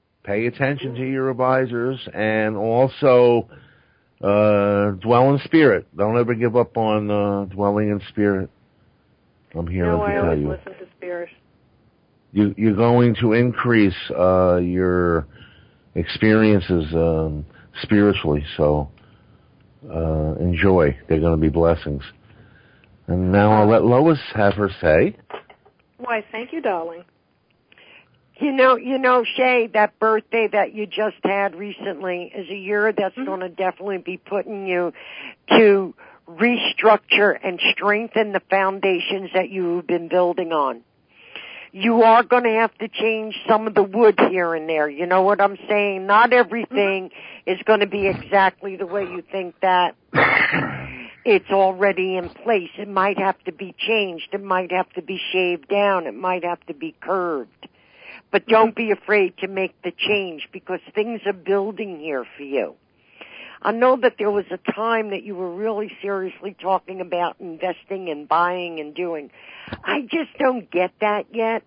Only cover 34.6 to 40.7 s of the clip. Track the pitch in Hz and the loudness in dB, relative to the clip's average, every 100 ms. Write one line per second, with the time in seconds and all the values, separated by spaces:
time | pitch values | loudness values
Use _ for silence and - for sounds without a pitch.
34.6 | 190 180 175 - - - - - - - | -4 -2 -2 -6 -16 -18 -18 -20 0 4
35.6 | 214 196 185 - - - - 165 233 240 | 6 4 0 -10 -20 -20 -20 -2 0 0
36.6 | - - 214 214 - 226 202 - 196 175 | -2 0 2 2 2 2 2 0 -4 -2
37.6 | - - 196 208 226 220 214 196 - 196 | -2 0 0 -2 -2 -2 -2 -4 0 0
38.6 | 190 196 196 180 - 190 185 185 175 190 | 0 0 0 -2 -2 -6 -4 -2 -2 -4
39.6 | 175 175 165 175 165 180 175 175 165 160 | -2 -4 -2 -4 0 2 2 0 -2 0
40.6 | 139 | -2